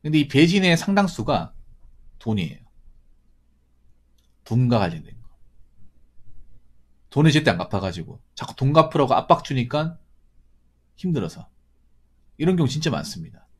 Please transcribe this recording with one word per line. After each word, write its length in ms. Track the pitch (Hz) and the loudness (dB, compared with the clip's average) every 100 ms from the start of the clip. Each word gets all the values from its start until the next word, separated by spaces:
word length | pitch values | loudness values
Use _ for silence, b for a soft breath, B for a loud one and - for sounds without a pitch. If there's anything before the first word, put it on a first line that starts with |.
근데 180 | 151 151 | 2 0
이 100 | 135 | 4
배신의 480 | 135 165 196 185 165 | 4 6 6 4 2
상당수가 760 | - 196 190 - 107 117 - - - - - - - - | 2 0 0 -2 -2 -2 -4 -14 -20 -20 -20 -20 -20 -10
돈이에요. 380 | - 107 80 - - - - - _ _ _ _ _ _ _ _ _ _ _ _ _ _ - | -4 -2 -2 -8 -20 -20 -20 -20 _ _ _ _ _ _ _ _ _ _ _ _ _ _ -4
돈과 340 | 117 123 117 | 0 2 2
관련된 420 | 92 82 - - | 0 -4 -14 -20
거. 80 | - - - - - - - _ - - - - - - - - _ _ _ | -20 -20 -20 -20 -20 -20 -20 _ -20 -18 -16 -14 -16 -20 -20 -20 _ _ _
돈을 220 | 139 156 | 4 4
제때 200 | 151 147 | 4 2
안 60 | 87 | 0
갚아가지고 640 | 90 101 95 85 80 - _ - | -2 -4 -4 -8 -12 -16 _ -16
자꾸 200 | - - | -14 -4
돈 160 | 135 | 2
갚으라고 420 | 156 156 160 139 131 | 4 4 0 2 0
압박 280 | - 165 | 2 0
주니까 560 | - 131 120 147 160 170 _ _ _ _ _ _ _ _ _ _ | 0 -4 -2 -4 -4 -8 _ _ _ _ _ _ _ _ _ _
힘들어서. 540 | 185 151 90 - - _ _ _ _ _ _ _ _ - | -4 -4 -4 -10 -20 _ _ _ _ _ _ _ _ -4
이런 180 | 160 185 | 0 2
경우 140 | 143 | 0
진짜 200 | 143 156 | 0 -4
많습니다. 600 | 151 151 - 80 - _ | -4 -6 -12 -16 -18 _